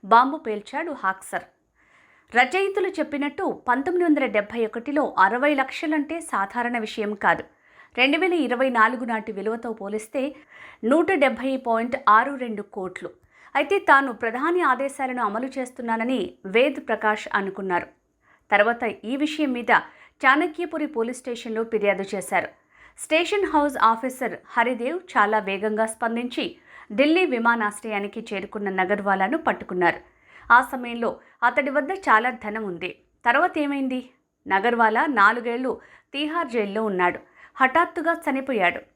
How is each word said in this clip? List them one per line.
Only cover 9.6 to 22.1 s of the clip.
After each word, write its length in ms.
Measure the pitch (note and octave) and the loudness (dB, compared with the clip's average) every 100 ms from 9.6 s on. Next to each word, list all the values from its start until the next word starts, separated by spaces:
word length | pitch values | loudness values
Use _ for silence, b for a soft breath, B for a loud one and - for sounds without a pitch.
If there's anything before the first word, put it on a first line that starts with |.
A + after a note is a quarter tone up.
| A#3 | -8
పోలిస్తే 600 | A3+ G3 G#3+ G#3+ C#4+ C4+ B B B B B | -10 -8 -8 -6 -6 -6 B B B B B
నూట 280 | G#3+ D4+ F4 | 2 4 4
డెబ్భై 460 | F#4 C4+ A#3 C4 C4 | 4 2 2 -4 -4
పాయింట్ 380 | B3 A3+ A#3 B3+ - | 0 -2 0 -2 4
ఆరు 240 | G#3+ B3+ | 4 4
రెండు 280 | C#4+ B3 G#3 | -4 -8 -8
కోట్లు. 480 | G#3 - F#3 F3+ F3 - b b b C#4 | -10 -8 -8 -8 -14 -16 b b b -2
అయితే 240 | D4 G4 | 0 0
తాను 340 | - C#4 C#4 | 6 6 4
ప్రధాని 480 | A3 A3+ A#3+ D4+ F4+ | -4 -6 -2 -2 0
ఆదేశాలను 640 | D#4+ B3 C#4 C4+ C4 B3 | 2 0 -2 -4 -6 -2
అమలు 220 | A3 G#3 C4 | -4 -4 -6
చేస్తున్నానని 880 | C4+ B3+ - A#3+ A3+ A#3 C4 F3+ - F#3+ | -8 -10 -8 -4 -2 0 -2 -4 -8 -2
వేద్ 420 | G#3 C#4 C#4 - | 2 2 0 -4
ప్రకాష్ 400 | G#3+ G#3+ G#3+ - | -2 0 -2 -2
అనుకున్నారు. 540 | G3+ G3 F#3+ F#3+ F3 - _ _ _ b b _ | -4 -4 -6 -2 -2 -4 _ _ _ b b _
తర్వాత 320 | G3+ G#3 A#3 A#3 G3 G#3+ | 2 4 2 -4 -6 -6
ఈ 120 | C4+ | -2
విషయం 340 | D4+ D4+ D4 | -2 -2 -2
మీద 180 | B3 - A3 B B B B C4+ | -2 2 2 B B B B 2
చాణక్యపురి 600 | C#4 E4 D#4 F4 D#4+ D4 | 4 2 -4 -6 -4 -6
పోలీస్ 320 | A#3 A3+ B3 | -4 -4 -6
స్టేషన్లో 460 | - A#3 A#3 A3 | -10 -10 -6 -6
ఫిర్యాదు 420 | A3+ A3 G3+ F#3+ G3 | -2 0 2 0 -2